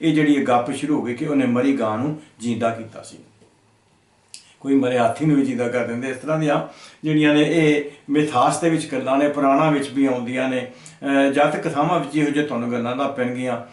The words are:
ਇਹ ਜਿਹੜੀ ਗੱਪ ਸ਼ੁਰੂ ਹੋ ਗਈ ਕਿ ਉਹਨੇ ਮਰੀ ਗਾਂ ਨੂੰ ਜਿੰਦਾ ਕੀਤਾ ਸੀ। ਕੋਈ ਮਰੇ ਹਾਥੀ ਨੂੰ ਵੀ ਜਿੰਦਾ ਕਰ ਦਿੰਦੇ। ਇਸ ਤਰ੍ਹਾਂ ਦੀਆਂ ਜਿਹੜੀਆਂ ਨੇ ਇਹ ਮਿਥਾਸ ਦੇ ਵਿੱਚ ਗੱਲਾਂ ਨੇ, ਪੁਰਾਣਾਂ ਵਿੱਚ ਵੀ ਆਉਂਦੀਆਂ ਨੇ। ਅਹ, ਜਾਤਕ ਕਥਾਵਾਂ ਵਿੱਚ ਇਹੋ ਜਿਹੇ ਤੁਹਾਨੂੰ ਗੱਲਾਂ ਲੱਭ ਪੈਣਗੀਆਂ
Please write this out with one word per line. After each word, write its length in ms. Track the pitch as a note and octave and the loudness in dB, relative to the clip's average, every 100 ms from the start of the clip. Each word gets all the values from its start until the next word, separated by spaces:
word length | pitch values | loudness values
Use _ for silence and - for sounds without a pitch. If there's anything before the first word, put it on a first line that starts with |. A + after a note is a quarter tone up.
ਇਹ 120 | D#3+ | 0
ਜਿਹੜੀ 220 | D3+ D3+ C#3 | 2 4 2
ਗੱਪ 360 | B2+ A#2+ B2+ | 2 0 0
ਸ਼ੁਰੂ 240 | B2+ D3 C#3 | -4 -2 -2
ਹੋ 60 | |
ਗਈ 120 | A2+ | -2
ਕਿ 120 | A#2+ D3+ | -4 -2
ਉਹਨੇ 200 | C#3 B2 | 0 2
ਮਰੀ 340 | A#2+ C#3 C3+ | 2 2 2
ਗਾਂ 180 | A2 A2 | 0 -2
ਨੂੰ 240 | D3 D3+ - _ | -4 -6 -12 _
ਜਿੰਦਾ 300 | A#2 G#2+ A2+ | -6 -2 -2
ਕੀਤਾ 340 | A2+ A2+ D#2+ | -4 -10 -16
ਸੀ। 140 | - - - _ _ _ _ _ _ _ _ _ _ - - _ | -20 -20 -20 _ _ _ _ _ _ _ _ _ _ -20 -20 _
ਕੋਈ 160 | C3+ C#3 | 0 2
ਮਰੇ 240 | B2 B2+ | 2 2
ਹਾਥੀ 260 | A#2 - D#3 | 0 0 2
ਨੂੰ 100 | C#3 | 2
ਵੀ 100 | B2 | 2
ਜਿੰਦਾ 220 | A#2 A#2+ | -2 -2
ਕਰ 200 | B2 A2+ | -2 -2
ਦਿੰਦੇ। 220 | A#2+ C3 | -4 -6
ਇਸ 80 | B2+ | -8
ਤਰ੍ਹਾਂ 220 | C#3 D#3 | -4 -2
ਦੀਆਂ 280 | D3+ D#3 - - - - | 0 -2 -4 -12 -20 -10
ਜਿਹੜੀਆਂ 320 | D#3 D3+ D3+ D3 | -2 2 4 4
ਨੇ 60 | |
ਇਹ 420 | D3+ E3 D3+ D3 C#3+ - - | 4 4 4 2 -2 -12 -2
ਮਿਥਾਸ 520 | C#3+ D3+ B2 C3 - | 0 2 2 2 2
ਦੇ 80 | E3 | 0
ਵਿੱਚ 220 | D#3 - | 0 -2
ਗੱਲਾਂ 260 | C3 B2+ C#3 | -4 0 2
ਨੇ, 120 | D3 | 2
ਪੁਰਾਣਾਂ 420 | C#3+ C#3 C#3 D#3 | 2 2 4 4
ਵਿੱਚ 180 | D3 C3+ | 2 0
ਵੀ 160 | C3 C3+ | 0 0
ਆਉਂਦੀਆਂ 440 | B2 A#2+ B2+ C3 | 0 -2 -4 -2
ਨੇ। 220 | B2+ B2 - - - | -2 -6 -12 -20 -10
ਅਹ, 280 | C#3 C#3 C#3 | -2 2 2
ਜਾਤਕ 360 | C3+ D3+ D#3 D#3+ | 4 2 0 -4
ਕਥਾਵਾਂ 320 | C#3+ D#3 F3 | -2 0 0
ਵਿੱਚ 160 | C#3 D#3 | -2 -2
ਇਹੋ 140 | D3 | 0
ਜਿਹੇ 160 | C#3+ - | 0 -2
ਤੁਹਾਨੂੰ 260 | A#2 A#2+ | -4 -4
ਗੱਲਾਂ 240 | A#2+ A#2 C3 | -4 -4 -4
ਲੱਭ 200 | C#3 - | -4 -4
ਪੈਣਗੀਆਂ 460 | B2 B2 B2+ A#2 - | -4 -4 -6 -6 -8